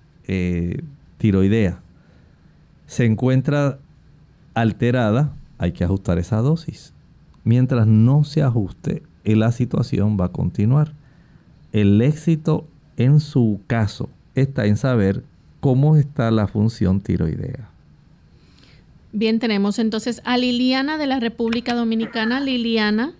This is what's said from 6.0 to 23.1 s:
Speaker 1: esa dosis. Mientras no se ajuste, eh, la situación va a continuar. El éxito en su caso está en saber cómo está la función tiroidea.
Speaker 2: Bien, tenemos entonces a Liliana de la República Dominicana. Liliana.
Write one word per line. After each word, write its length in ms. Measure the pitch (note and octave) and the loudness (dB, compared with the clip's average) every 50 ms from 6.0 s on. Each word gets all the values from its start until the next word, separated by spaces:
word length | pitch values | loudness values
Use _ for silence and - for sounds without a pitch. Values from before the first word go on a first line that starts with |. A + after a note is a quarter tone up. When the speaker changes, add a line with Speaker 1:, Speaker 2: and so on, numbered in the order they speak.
| - - F2 | -2 -2 -2
Speaker 1:
esa 200 | F2+ F2 - G#2+ | -2 -2 -2 -2
dosis. 540 | A2 A#2 C#3+ E3 E3 - - - - - - - - _ _ - - - _ - - _ | 0 0 0 -2 -2 -4 -12 -16 -16 -20 -20 -20 -20 _ _ -20 -20 -20 _ -20 -6 _
Mientras 420 | A2 A#2 B2 B2+ B2+ C3 A#2+ G#2+ | 2 2 2 2 2 2 2 4
no 380 | A2 G#2+ G#2+ A2 B2 C#3 D3+ D3 | 4 4 4 6 4 4 2 2
se 180 | D3+ - D#3 | 0 0 0
ajuste, 600 | D3 B2 A2+ A#2 G2+ F2 - - - - F2 - - _ _ _ _ | 0 2 0 -2 -4 -4 -8 -8 -8 -6 -6 -6 -10 _ _ _ _
eh, 120 | G2+ G#2+ | 0 2
la 160 | A2 A2 A#2+ | 2 2 2
situación 640 | A#2+ A#2+ B2 - - - A#2 - - - G2 G#2+ G#2+ F#2+ | 0 -2 -4 -2 -2 -2 -2 -2 -2 0 0 0 0 0
va 60 | F2+ | -2
a 60 | F2 | -2
continuar. 600 | - - F#2 F2+ - - G2+ A2+ C3 D3 D3+ - - - - - _ - - _ - - _ _ - - - - | -2 -4 -4 -4 -2 0 0 2 2 2 0 0 -4 -14 -20 -20 _ -20 -20 _ -20 -20 _ _ -20 -20 -18 -4
El 300 | - G#2+ G#2 G2 G2+ G#2+ | -2 2 2 4 4 4
éxito 640 | A#2+ C#3+ D3+ - - E3+ E3 D#3 - D#3 D#3 - - - _ - _ _ _ | 4 2 0 0 0 0 0 0 0 -2 -2 -2 -4 -10 _ -20 _ _ _
en 220 | - A#2 C3 D3 D3+ | 0 2 4 4 4
su 420 | D3+ - - C3+ A#2+ A2 G#2 F#2 - | 2 2 0 2 2 2 0 -4 -4
caso 420 | - A#2 A#2 G#2+ G2 - - - - - _ _ _ _ | -4 -2 0 0 -2 -4 -8 -12 -12 -12 _ _ _ _
está 320 | C3 C3+ C3+ - B2+ G#2+ | -2 -2 -2 -2 -2 0
en 120 | G#2 G#2 | 0 0
saber 440 | G2+ - C3+ B2+ A2+ G2 F#2+ G2 - - - _ _ _ - - - | 0 0 0 2 2 2 2 0 -2 -6 -12 _ _ _ -20 -18 -4
cómo 380 | - C#3 B2+ C3 C#3+ D#3 D#3 | 0 0 2 4 4 4 4
está 340 | D3+ C#3 C#3 - - A#2 A2+ | 4 2 0 -2 -4 -2 0
la 160 | A2+ A2 G#2 | 0 0 0
función 520 | - - G#2 G#2 A2+ - - G2 F#2 F#2+ G2 | -2 0 0 0 0 0 0 0 0 0 0
tiroidea. 720 | - - F#2 E2+ E2 D#2+ E2 F#2+ G2 - - - G#2+ - _ - _ _ - _ _ _ _ _ _ _ _ _ _ _ _ _ - - - - _ _ - - _ - - | -2 -2 -2 -2 -2 -4 -4 -6 -8 -10 -10 -12 -16 -20 _ -20 _ _ -20 _ _ _ _ _ _ _ _ _ _ _ _ _ -20 -20 -20 -20 _ _ -20 -20 _ -10 -4
Speaker 2:
Bien, 220 | G#3 A3+ A3 A3+ A3+ | -2 0 0 0 0
tenemos 400 | A#3+ A3+ G#3 G3 G3+ G3+ G3+ - | 0 0 0 0 0 0 0 0
entonces 420 | A3+ A3 G#3+ A3 A3 B3 A3+ - - | -2 -2 -2 -2 -4 -6 -6 -6 -4
a 120 | - B3 | -2 0
Liliana 600 | B3 B3 B3 B3 A#3+ B3+ B3+ C4 C4 C4+ D4 D#4 | 0 0 0 0 0 0 0 0 0 -2 -4 -4
de 100 | D#4 D4 | -4 -2
la 140 | C4+ C4 C4+ | -2 -2 -2
República 520 | A#3 A3+ A3+ - A#3 A3+ A#3 A#3+ A#3+ A#3+ A#3+ | -2 -4 -4 -4 -4 -2 -2 -4 -4 -4 -2
Dominicana. 680 | A#3+ A#3 A3+ A3+ A3+ A3+ A3 - A#3 A3 A3+ B3 C4+ | -2 -2 -2 -2 -2 -4 -4 -4 -4 -2 -2 -2 -2
Liliana. 720 | C#4+ C4+ B3+ B3 A3+ A#3 A3+ A3 G#3+ G#3 G#3 G#3+ A#3+ E4 | -2 -4 -4 -4 -2 -2 0 0 0 0 0 -2 -2 -4